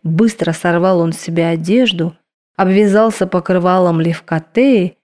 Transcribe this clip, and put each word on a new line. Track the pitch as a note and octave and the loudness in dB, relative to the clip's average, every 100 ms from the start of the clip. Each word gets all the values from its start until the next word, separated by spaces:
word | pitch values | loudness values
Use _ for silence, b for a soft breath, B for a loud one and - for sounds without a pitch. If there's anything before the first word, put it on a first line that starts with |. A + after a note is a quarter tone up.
Быстро | D#3+ D#3+ A3+ - - | -2 0 0 0 -4
сорвал | D#3+ F3 E3+ F#3 F3+ | -2 -2 0 2 2
он | E3 | 0
с | D#3+ | -4
себя | - E3 E3 | -6 -2 -2
одежду – | E3 E3 A3+ A#3+ F3 E3+ - _ _ _ - | -2 0 0 0 -2 -6 -8 _ _ _ -4
обвязался | F#3+ F#3+ G#3 G3+ A3+ G#3+ F#3 | 0 2 2 2 0 -2 -4
покрывалом | F3+ E3+ F#3 F3+ F#3 F3+ E3 | -4 -2 0 2 2 2 0
Левкотеи | E3 E3 - D#3+ - - C4+ A3+ F3 _ | -2 -4 -6 -8 -4 0 2 2 0 _